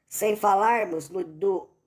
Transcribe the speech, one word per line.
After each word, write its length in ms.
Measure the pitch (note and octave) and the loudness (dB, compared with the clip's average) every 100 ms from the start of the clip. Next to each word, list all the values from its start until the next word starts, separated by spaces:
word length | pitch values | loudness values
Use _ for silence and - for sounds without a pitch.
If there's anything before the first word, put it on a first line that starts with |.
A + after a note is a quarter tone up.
| - | -14
sem 280 | - G#3+ G#3+ | -2 -2 2
falarmos 720 | G#3 G3 A3 A#3+ F#3+ D#3+ C#3+ | 2 4 4 2 0 -6 -6
no, 140 | F#3 | -8
do 440 | E3 D#3 G3 F3+ - _ | -8 -2 -2 -2 -4 _